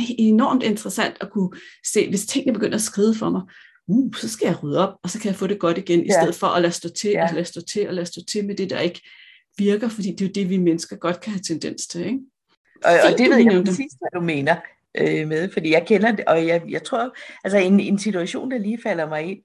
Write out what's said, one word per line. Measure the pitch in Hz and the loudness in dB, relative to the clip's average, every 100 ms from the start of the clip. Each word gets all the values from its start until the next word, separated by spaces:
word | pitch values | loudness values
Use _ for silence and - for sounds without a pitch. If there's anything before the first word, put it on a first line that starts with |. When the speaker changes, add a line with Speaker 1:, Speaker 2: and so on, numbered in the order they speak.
| 233 233 | -4 2
Speaker 1:
enormt | 220 214 277 262 | 4 4 4 2
interessant | 226 208 196 226 202 - | 0 -2 -4 -4 -4 -4
at | 196 | -8
kunne | 214 185 - - _ - | -4 -4 -6 -20 _ -2
se, | 220 - | 0 0
hvis | 196 - | -2 -2
tingene | 277 269 | -2 -2
begynder | 208 208 220 | 0 -2 -2
at | |
skride | - - 220 220 | -4 2 2 2
for | 165 | 0
mig, | 185 - - - _ - | -4 -6 -18 -20 _ 0
uh, | 220 269 - | 0 0 -4
så | 220 | -8
skal | - 277 | -2 -2
jeg | 170 | 0
rydde | 147 143 196 | -2 0 0
op, | - | -2
og | 180 | -10
så | 220 | -6
kan | 226 | -4
jeg | 190 | -4
få | 190 | -2
det | 202 | 0
godt | 170 170 | 0 -2
igen, | 185 170 | 2 0
i | 170 | 4
Speaker 2:
Ja. | 185 | 4
Speaker 1:
stedet | 156 175 | 2 0
for | 185 | 0
at | 175 | 2
lade | 175 | 2
stå | 180 170 | -2 -8
til, | - 208 | -6 -2
Speaker 2:
Ja. | 170 165 | 0 0
Speaker 1:
og | |
lade | 160 175 | -2 -6
stå | - | -10
til, | 170 214 202 | -8 -6 -4
og | |
lade | 180 175 | -6 -8
stå | - - | -10 -8
til | 208 202 | -6 -6
med | 196 | -6
det, | 185 | -6
der | - | -2
ikke | 175 - - - - _ _ - | -4 -4 -18 -20 -20 _ _ -2
virker, | 202 208 233 | 0 2 -2
fordi | 220 190 | -4 -6
det | 170 | -4
er | 190 | -4
jo | 202 | -2
det, | 190 | -2
vi | 190 | 2
mennesker | 175 165 - 202 | 2 0 -4 -6
godt | 165 175 | -6 -6
kan | - | -6
have | 196 - | -8 -6
tendens | 156 - - - | -6 -6 -10 -10
til, | 170 180 | -8 -6
ikke? | 269 262 _ _ _ _ _ - | -6 -8 _ _ _ _ _ 4
Speaker 2:
Og, | |
og | 170 - | 6 6
Speaker 1:
Fint, | 170 | 6
Speaker 2:
det | 247 | 6
Speaker 1:
du | |
Speaker 2:
ved | 262 | 6
jeg | 233 | 6
Speaker 1:
nævnte. | 185 190 | 6 2
Speaker 2:
præcis, | 185 277 - | -2 -6 -8
hvad | 339 180 | -8 -4
du | 170 | -2
mener, | 147 139 175 - _ _ - | 0 0 0 -4 _ _ -2
øh, | 156 156 156 | 0 0 -2
med, | 156 185 | -4 -2
fordi | - 160 | -4 2
jeg | 165 170 | 2 4
kender | 208 220 | 2 4
det, | 208 - | 0 2
og | 165 165 | 2 2
jeg, | 170 165 | 0 -2
jeg | - | -8
tror, | - 233 247 - - - | -4 -4 -4 -10 -20 -10
altså | 196 202 | -2 2
en, | 185 196 | 4 4
en | - 196 | 4 -2
situation, | 214 185 175 - 254 | -2 -4 -4 -6 -6
der | 254 | -4
lige | 202 226 | -4 -6
falder | 226 170 156 | -4 -2 -2
mig | 156 | -4
ind, | 165 196 | -6 -10